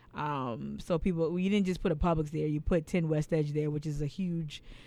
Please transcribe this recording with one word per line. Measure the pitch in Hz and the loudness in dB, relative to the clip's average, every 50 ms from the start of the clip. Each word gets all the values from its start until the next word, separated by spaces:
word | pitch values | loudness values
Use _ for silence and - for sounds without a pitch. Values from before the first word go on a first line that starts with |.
| - - - | -20 -14 -8
Um, | - 147 151 147 139 131 123 117 113 139 - - 143 | -6 -4 -2 -2 -2 -2 -4 -4 -6 -6 -8 -8 -8
so | - - 180 160 | -2 -2 0 0
people, | - 202 175 165 165 151 175 180 | 2 0 0 2 0 0 0 0
you | 185 196 | 2 2
didn't | 202 208 196 | 4 4 2
just | 180 185 - | 2 0 0
put | - 196 | 2 0
a | 165 | 2
Publix | 151 175 180 170 156 156 147 | 4 4 2 4 2 0 -2
there. | 156 156 151 151 | -2 -2 0 0
You | 151 151 | 0 0
put | 151 - 190 170 156 - | 0 2 2 2 2 2
ten | - 180 165 156 | 0 0 2 2
West | 156 151 151 - 170 | 2 2 2 2 2
Edge | 160 151 147 | 2 2 2
there, | 147 151 151 151 | 0 0 0 0
which | 151 147 147 156 | 0 -2 -2 -2
is | 147 143 | -2 -2
a | 147 143 | -2 -4
huge, | - - 190 180 170 165 160 147 - - - - - - - | -2 -4 -4 -2 -2 -2 -4 -6 -8 -12 -14 -16 -18 -18 -18